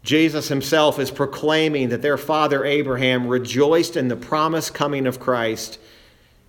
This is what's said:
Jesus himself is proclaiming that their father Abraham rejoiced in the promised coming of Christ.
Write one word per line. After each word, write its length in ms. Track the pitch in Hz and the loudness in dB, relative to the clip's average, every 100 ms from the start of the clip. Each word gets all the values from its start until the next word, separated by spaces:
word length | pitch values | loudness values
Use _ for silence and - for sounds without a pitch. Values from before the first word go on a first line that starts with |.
Jesus 460 | - 151 160 147 143 | 0 2 4 0 -2
himself 500 | 139 135 160 151 143 | -2 2 4 4 2
is 100 | 131 | -2
proclaiming 800 | - 139 - 151 156 156 147 123 | -2 -4 -2 0 2 2 0 -2
that 140 | 117 | -2
their 140 | 143 139 | -2 -2
father 460 | - 156 147 139 | 0 0 2 2
Abraham 640 | 139 147 139 127 131 127 123 | 0 0 0 0 0 0 0
rejoiced 720 | 123 117 117 143 165 170 165 | -2 0 2 4 4 2 -2
in 100 | 127 | -2
the 80 | 117 | -4
promised 600 | - 156 160 160 - - | -4 0 0 0 -4 -2
coming 320 | 147 139 131 | -2 0 -2
of 120 | - | -4
Christ. 600 | - 120 113 110 - - - - - _ _ _ | -2 0 0 -4 -8 -16 -20 -20 -20 _ _ _